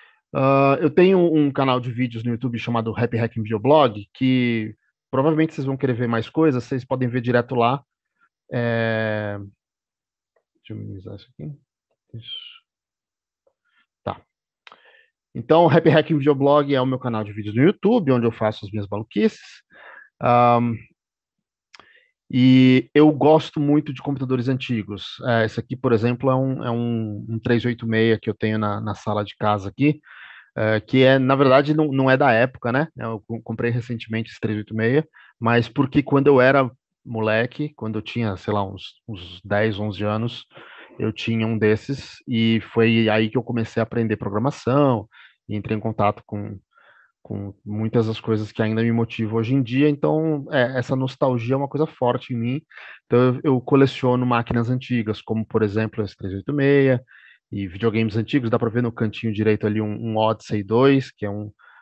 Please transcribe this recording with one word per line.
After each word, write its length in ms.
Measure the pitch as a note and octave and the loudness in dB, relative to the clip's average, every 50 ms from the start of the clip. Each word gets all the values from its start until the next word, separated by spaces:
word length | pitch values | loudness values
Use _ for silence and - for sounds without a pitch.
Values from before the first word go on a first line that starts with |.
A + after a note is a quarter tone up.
| - _ _ _ _ _ - | -20 _ _ _ _ _ -2
Ah, 440 | C3+ C3+ C3+ C#3 C#3 C#3 C#3 C#3 - | 0 2 4 4 4 4 4 2 2
eu 100 | E3 D3 | 0 2
tenho 300 | - - F3 F#3+ G3 F3+ | 4 4 4 6 6 4
um 320 | F3 E3+ D#3 D#3 D3 C#3+ | 4 2 2 2 0 0
canal 260 | C3+ C#3+ C#3 C3 B2+ | 0 0 0 0 0
de 140 | B2+ A#2 B2+ | -2 -2 -6
vídeos 320 | A2+ A#2 B2+ A#2+ A#2 A2+ A2+ | -4 -4 -4 -4 -6 -6 -4
no 80 | A#2+ | -4
YouTube 260 | A#2 A2+ B2+ B2+ A#2 | -4 -4 -4 -6 -6
chamado 380 | A2 - A#2+ A#2+ A#2 A2 A#2 G#2+ | -6 -4 -4 -4 -2 -2 -4 -2
Happy 200 | - A#2+ A#2 - | -2 -4 -2 -2
Hacking 260 | A2 A#2 A2+ - A2+ G#2+ | -2 -4 -4 -4 -6 -6
Videoblog, 640 | G#2+ A2+ G#2 G#2 C3 D3+ D#3 C#3+ A#2+ G2+ G#2 G2+ - _ | -4 -4 -2 2 4 6 6 4 2 0 -6 -12 -16 _
que 600 | - C3+ C3 B2+ B2+ B2 A#2+ A#2 A2+ G#2+ A2 G#2+ _ _ _ _ _ _ _ | -2 0 0 2 2 0 0 -2 -2 -6 -8 -12 _ _ _ _ _ _ _
provavelmente 420 | - C3+ C3+ D#3+ D#3 D3+ D#3+ D#3 - | -2 0 0 2 2 2 0 -2 -2
vocês 140 | - C3+ | -6 -6
vão 80 | C#3 C3+ | -6 -4
querer 160 | C3+ - C3 | -2 -2 -2
ver 160 | B2 A2+ B2 | -2 -2 -2
mais 220 | A#2 A#2 A2+ A2 - | -2 -2 -2 -4 -4
coisas, 340 | - D#3+ D#3+ D#3 C3 B2 A#2 | 0 2 2 2 2 0 -4
vocês 220 | - C3+ B2+ B2 | -6 -6 -8 -6
podem 240 | - C3+ C3 B2+ A#2+ | -6 -4 -4 -2 -2
ver 100 | A#2 B2+ | -2 -2
direto 340 | A#2 B2 A#2+ A#2+ A#2+ - C3 | -2 0 0 0 0 0 0
lá. 300 | A#2+ A#2 A#2+ C3 C#3 - _ _ _ _ _ _ _ _ _ _ _ _ - | 0 2 2 0 -2 -6 _ _ _ _ _ _ _ _ _ _ _ _ -8
É... 880 | - B2 A#2+ A#2 A#2 A#2 A2+ A2+ A2 A2 A2 A2 G#2+ G#2+ G#2 G#2 G2+ G#2 G2+ G2+ - _ _ _ _ _ _ _ _ _ _ _ _ _ _ _ _ _ _ _ _ | -6 -4 -2 -2 -2 -2 -2 -2 -2 -2 -2 -2 -4 -4 -4 -6 -8 -10 -12 -16 -20 _ _ _ _ _ _ _ _ _ _ _ _ _ _ _ _ _ _ _ _
Deixa 160 | _ _ - | _ _ -16
eu 60 | A2 | -14
minimizar 380 | G#2+ G#2 G#2 G2+ F#2+ F#2 G2+ G2+ | -12 -12 -12 -14 -14 -14 -16 -16
isso 120 | G2 - _ _ | -18 -20 _ _
aqui. 180 | - - D3+ C#3 - _ _ _ _ _ _ _ _ _ _ - | -16 -14 -14 -14 -16 _ _ _ _ _ _ _ _ _ _ -18
Isso. 480 | A#2 A#2 - - - - - - - _ _ _ _ _ _ _ _ _ _ _ _ _ _ _ _ _ _ _ _ _ _ _ _ _ _ _ _ _ | -18 -14 -14 -14 -14 -14 -18 -20 -20 _ _ _ _ _ _ _ _ _ _ _ _ _ _ _ _ _ _ _ _ _ _ _ _ _ _ _ _ _
Tá. 160 | - - - _ _ _ _ _ _ _ _ _ - - _ _ _ _ _ _ _ _ _ _ _ - | -12 -12 -12 _ _ _ _ _ _ _ _ _ -20 -20 _ _ _ _ _ _ _ _ _ _ _ -12
Então, 340 | B2 A2+ - D3+ E3 F3 D#3 | -10 0 2 4 6 6 6
Happy 200 | C3 E3+ - E3 | 4 4 6 6
Hacking 280 | C#3+ D#3+ D3 - E3 | 4 4 4 2 0
Videoblog 560 | C#3+ C3+ D3 C#3+ C3+ C#3 C#3 C#3+ D3 C#3+ C#3 C#3 | 2 2 2 2 4 4 4 4 4 2 2 0
é 60 | C3 | 0
o 60 | B2+ | 0
meu 120 | C3 C3 | 0 -2
canal 280 | B2+ - B2 A#2 G#2+ G#2+ | -4 -4 -4 -4 -4 -6
de 80 | G#2 G#2 | -6 -8
vídeos 200 | G#2+ G#2 G#2 G#2 | -10 -10 -4 0
no 100 | A#2 C#3 | 4 4
YouTube, 500 | F3+ - - - G3 A#3+ A#3+ F3 C3+ C3 | 4 4 2 0 2 2 2 2 2 2
onde 120 | A#2+ A#2 | 2 2
eu 60 | A#2 | 0
faço 340 | - - A2 G#2+ G#2+ - - | -2 0 -2 -2 -2 -4 -10
as 60 | F#2+ | -8
minhas 160 | G2+ G#2+ G2+ | -8 -8 -8
maluquices. 720 | G2 G2+ G#2 G#2 - - G3+ A3 G#3+ - - - - - - _ _ _ - - - - - - _ _ - | -6 -8 -10 -10 -6 -2 0 0 0 0 -4 -12 -20 -20 -20 _ _ _ -20 -20 -20 -20 -20 -20 _ _ -2
Ahn, 540 | - A#2+ A#2+ A#2+ B2 A#2+ A#2+ A#2+ A#2+ A#2 A2+ - - _ _ _ _ _ _ _ _ _ _ _ _ _ _ _ _ _ - - _ _ _ _ _ _ _ _ _ - - | 2 4 4 6 6 4 4 2 2 -2 -4 -8 -12 _ _ _ _ _ _ _ _ _ _ _ _ _ _ _ _ _ -20 -20 _ _ _ _ _ _ _ _ _ -4 0
e 560 | B2 B2+ B2+ C3 C3 C3 B2+ B2+ B2+ B2+ - - | 4 6 6 8 8 8 6 6 4 2 2 4
eu 160 | D3 D3+ D3+ | 6 6 6
gosto 480 | D3+ C3 C3+ D3 D#3 D#3 D3+ - - D#3+ | 4 4 4 4 4 4 2 -2 -4 -2
muito 320 | C#3+ C#3+ D3 D3+ D3+ D3+ | 0 2 2 0 0 -2
de 100 | C3+ B2+ | -8 -10
computadores 460 | - C#3+ C#3 B2+ C3+ B2 C3 B2 A#2 | -8 -8 -6 -6 -4 -2 -2 -2 -2
antigos. 720 | C3+ C3 B2+ - - B2 A2 G2 - G#2 - - - - - - | -2 -4 -4 -4 -4 -4 -4 -4 -8 -12 -12 -14 -16 -14 -6 -2
É, 180 | B2+ A#2 A2+ A2+ | 0 2 2 2
esse 160 | G#2+ - - | 0 -2 -6
aqui, 160 | - - C3 | -8 -8 -8
por 160 | C3 - B2+ | -4 0 0
exemplo, 400 | A#2 G#2+ A2+ A#2+ B2 A#2+ C3+ C3+ | 2 2 2 0 -2 0 0 0
é 40 | C3 | 0
um, 280 | C3 C3+ C3+ C3 - - | 0 0 -2 -4 -4 -6
é 80 | B2 | -4
um, 540 | A#2 A#2+ A#2+ A#2+ A#2 A2+ A2 G#2+ G#2 G#2 A#2 | -4 -4 -2 -2 -2 -4 -4 -6 -8 -10 -8
um 100 | A2+ A2+ | -8 -8
três 280 | A2+ - B2 A#2+ A#2 A2 | -4 0 0 0 0 0
oito 200 | B2 A#2+ A#2+ A#2 | -2 -4 -4 -4
meia 320 | A2+ A2 A2 A2+ A2+ A2 | -2 0 2 2 2 2
que 120 | G2+ - A2+ | 0 -2 -6
eu 40 | G2+ | -4
tenho 240 | - A2 A2 A2 | -4 -4 -2 -2
na, 220 | A2 G#2+ G#2 G#2 G#2+ | -2 -2 -4 -4 -4
na 160 | A2 G#2+ G2 | -6 -8 -8
sala 300 | - - G#2+ G#2 G#2 G#2 | -8 -6 -4 -4 -4 -4
de 100 | G2+ - | -6 -8
casa 320 | - G#2+ G#2 G#2 G#2 F#2+ | -4 -2 -2 -2 -2 -4
aqui, 320 | G2+ - - C3+ D3 D3+ D3+ _ - - - - - - - - _ _ | -8 -4 0 0 0 0 -2 _ -20 -20 -20 -20 -20 -20 -20 -20 _ _
é, 220 | - A2 G#2+ A2 G#2+ | -4 0 0 0 -2
que 240 | - - - C3 C3 | -2 0 4 6 6
é, 160 | C3 C3+ C3+ | 6 6 4
na 160 | C3 C3 C3+ | 4 2 2
verdade, 380 | C3+ C#3+ C3 B2+ C#3 C#3+ D3 D3+ | 4 4 6 6 4 4 2 0
não, 140 | D#3 D#3 D3 | 0 0 0
não 200 | C3+ C3+ C3 C3 | 0 2 2 2
é 60 | C3 | 4
da 160 | C3 D3 C3+ | 4 4 4
época, 400 | A2+ A2+ B2 C3+ - - - A#2+ | 4 2 2 0 -2 -6 -4 -2
né? 160 | A#2 C3+ D#3+ D#3+ _ | -2 -2 -2 -4 _
Eu 240 | B2+ A#2 A2+ A2+ G#2 - | -10 -8 -8 -8 -10 -10
co-, 140 | - A#2 A2+ | -10 -12 -10
comprei 280 | A#2 - A2+ - A#2+ A#2+ | -8 -8 -6 -4 -2 -2
recentemente 600 | A#2+ B2 A#2 - A#2+ A2+ - A2 A2+ A2+ A2+ - | -2 -4 -6 -6 -10 -10 -8 -8 -6 -6 -6 -8
esse 100 | - - | -8 -4
três 180 | - A2 G#2+ | -2 -2 -2
oito 160 | G#2+ G2+ - A2 | -2 -4 -6 -4
meia, 320 | A2 A2+ A#2 C3+ D3+ D#3 - _ - - _ _ | 0 0 2 2 2 0 -2 _ -20 -20 _ _
mas 300 | _ A#2 A#2 A#2 A#2+ A#2 | _ 2 4 4 4 2
porque 340 | - - - C#3+ C3 - D3 | 0 0 -2 -2 2 0 0
quando 260 | C3+ - C#3+ C#3 C3+ | 0 2 2 4 4
eu 120 | D3 C#3+ B2+ | 6 6 6
era 320 | B2 C3 C3+ C#3 C3+ A#2+ - _ _ _ _ _ _ | 6 6 4 4 2 0 -4 _ _ _ _ _ _
moleque, 680 | C3 A#2 A2+ A2 G#2+ G#2+ A2 A#2+ B2 - - D3+ D3+ D3+ | -10 -6 -4 0 0 0 0 0 -2 -4 -8 -8 -8 -8
quando 240 | - A2+ A2 A2 G#2+ | -10 -8 -6 -6 -8
eu 20 | |
tinha, 360 | G#2+ - - A#2+ A#2 G#2+ F#2+ | -8 -8 -6 -4 -4 -4 -4
sei 160 | F#2 - - G#2 | -6 -6 -4 -2
lá, 100 | G#2 G2 | -2 -4
uns, 380 | F#2+ G2 F2+ - - - _ _ | -6 -8 -14 -16 -20 -20 _ _
uns 360 | - G#2+ F2+ F2+ F2 F2+ F2+ - | -16 -14 -14 -14 -18 -20 -20 -6
dez, 340 | F#2+ G#2 G#2 A2 A2 G#2 | -4 0 0 0 0 -2
onze 260 | G2 G#2+ G#2+ G2 F#2+ G#2 | -4 -6 -6 -6 -4 -4
anos, 400 | G#2 G#2+ A2 A#2 A#2 - - - _ _ - - - - - - - - - | -4 -2 -2 -4 -6 -8 -10 -18 _ _ -20 -20 -20 -20 -20 -20 -18 -10 -6
eu 120 | - A2 | -6 -6
tinha 340 | G#2+ - - A#2 A2+ A2+ A2 | -6 -4 -4 -4 -2 -2 -2
um 120 | A2+ A2+ | -2 0
desses, 680 | G#2+ G#2+ G#2+ A2 G#2+ - - C#3 C3+ - - - - _ | 2 2 2 2 0 -2 -6 -8 -8 -10 -16 -20 -18 _
e 360 | - B2 A2+ A2+ A2+ A2+ A2 - - - | -4 -2 0 2 2 2 0 -2 -2 0
foi 360 | A#2 A2+ A2+ A2+ A#2 A2+ G#2+ | 2 4 4 4 4 4 4
aí 200 | G#2+ A2 A2 A2 | 2 2 0 0
que 80 | - | -2
eu 60 | C3 A2+ | -4 -4
comecei 380 | - B2+ A#2 A2 - - A#2 | -2 -4 -4 -6 -4 -4 -4
a 20 | A2 | -4
aprender 320 | - - A#2+ A2+ A2 G#2+ | -2 -2 -2 -2 -2 -2
programação, 880 | - G2+ G2 G2 G#2+ A#2 C#3+ D3 - - A#2+ B2+ C#3+ D3 C3+ B2 G#2+ G2+ - _ - - _ _ _ _ - | -4 -4 -4 -4 -2 -2 -2 -4 -4 -2 0 2 4 4 4 2 0 -4 -10 _ -20 -20 _ _ _ _ -10
e 60 | G#2+ | -8
entrei 200 | G#2 G2+ A2+ A2 | -8 -6 -6 -6
em 60 | G#2+ | -4
contato 400 | G2+ A2+ G#2+ - G#2 G#2 G#2 - - | -4 -6 -2 0 0 0 0 -4 -10
com, 340 | _ A2 G#2 G2+ G#2+ G#2 G2 _ _ _ _ _ _ _ _ _ _ _ _ - | _ -10 -10 -8 -10 -12 -16 _ _ _ _ _ _ _ _ _ _ _ _ -14
com 320 | - G#2 G2+ G2+ G2+ G2 _ _ | -10 -10 -8 -8 -10 -14 _ _
muitas 420 | G#2+ G#2 G#2+ A2 A2 A2 A#2+ A2+ | -10 -6 -6 -4 0 0 0 0
das 120 | A2 A2 - | 0 -4 -6
coisas 320 | - - A2 G#2+ G#2+ G#2 | -4 -4 -2 -2 -4 -6
que 100 | - - | -4 -4
ainda 220 | A2 G#2+ A2 A2+ A2+ | -2 -2 0 0 0
me 80 | A#2 | 0
motivam 480 | A#2 A#2 A#2 A2+ - - A2+ G#2 A2 A2+ | 0 0 -2 -2 -4 -6 -6 -4 -2 -4
hoje 160 | A2+ A2+ C3+ | -2 0 0
em 80 | C#3 B2+ | 0 0
dia, 240 | A2 B2 C3+ D3 | -2 0 2 2
então, 580 | D3+ D3 C#3 - D3+ D3+ D#3 D#3+ D#3+ D3+ C#3+ C#3 - | 2 2 0 0 0 0 0 0 -2 -4 -4 -6 -2
é, 260 | D#3 C#3 B2 A#2+ C3 | 0 0 0 0 -2
essa 200 | B2+ A#2 - C#3+ | -4 -4 -4 -4
nostalgia 560 | C3 C3 C3 - - D3 C3+ B2+ A#2+ A2+ A#2+ C3+ | -4 -4 -4 -4 -2 -2 0 0 -2 -2 -2 -2
é 40 | |
uma 120 | C3+ C#3 C3+ | -4 -4 -4
coisa 180 | - C#3+ D#3 | -4 -4 -4
forte 460 | D#3 - _ C3 A#2+ B2 B2 - - B2+ | -4 -4 _ -4 -2 -2 -4 -8 -8 -8
em 40 | |
mim, 240 | A#2 A#2 A#2+ B2+ D#3 - _ - - - - - - _ | -6 -4 -4 -6 -6 -8 _ -20 -20 -20 -20 -20 -20 _
então 140 | _ A2+ A#2+ | _ 2 4
eu, 200 | B2+ B2+ B2 C3 | 4 4 2 0
eu 200 | - D#3 C3 B2 | 0 0 0 0
coleciono 640 | B2+ - D3 C3+ C3+ C3 - - - B2+ B2 B2 B2 | 2 2 4 4 4 4 2 -2 -2 0 0 0 0
máquinas 440 | B2 A#2+ A#2 A#2 - A#2+ A#2+ A#2 A#2 | 0 0 0 0 -2 -2 -2 0 -2
antigas, 520 | B2+ B2+ - - B2 A#2+ G#2+ G#2+ G#2 - | -4 -4 -4 -4 -4 -2 -2 -4 -6 -8
como, 240 | - - A2 A2+ G#2+ | -8 -6 -6 -6 -4
por 180 | - - A2 A2 | -2 0 0 0
exemplo, 400 | G#2 G2 A2 A2 G#2+ - - G#2 | 0 0 -2 -4 -4 -4 -6 -8
esse 120 | G2+ - | -8 -10
três 160 | - G#2 F#2+ F#2+ | -12 -10 -8 -8
oito 180 | G2 - - | -8 -8 -6
meia, 500 | C#3+ C#3+ C#3 C#3 C#3+ C#3 C3+ C3+ B2+ B2 B2+ _ - - _ - _ _ _ _ - | -2 0 2 4 4 4 4 4 2 0 -4 _ -20 -20 _ -20 _ _ _ _ -10
e 140 | G2+ G2 | -8 -8
videogames 480 | F#2 E2+ F#2+ A2+ A#2 G#2 A2+ A2+ A2 G2+ | -10 -6 -4 -2 -2 0 0 0 0 -2
antigos, 340 | A#2 G#2+ - - C#3+ A#2+ A2+ | -4 -2 -2 -2 -2 0 0
dá 80 | A#2+ | 0
pra 120 | A#2 A#2+ A#2 | 0 -2 -2
ver 120 | G#2 B2 | -2 -2
no 120 | B2 A#2 A#2 | -2 -2 -2
cantinho 400 | - A2+ G#2+ G#2 - - A2+ G#2 | -4 -4 -4 -4 -6 -6 -6 -4
direito 340 | G#2 G#2+ A2 G#2+ G#2 - | 0 0 0 0 2 0
ali 140 | G#2+ G#2 G#2+ | -2 -2 -2
um, 100 | G#2+ G#2+ | -4 -4
um 240 | G#2 A2+ A#2 A2+ A2 | -6 -8 -8 -4 -2
Odyssey 480 | G#2+ A2 A2 A2+ - - - A#2 G#2 G2+ | 0 0 0 0 -4 -6 -6 -6 -6 -2
dois, 480 | F#2+ A2 A#2+ C3 C#3 C#3 C3+ C3 - | 0 2 4 4 4 4 2 0 -4
que 140 | - _ G#2+ | -10 _ -8
é 40 | G2+ | -8
um, 220 | G2+ G#2 G#2 G#2 - _ _ _ _ _ | -6 -8 -10 -12 -14 _ _ _ _ _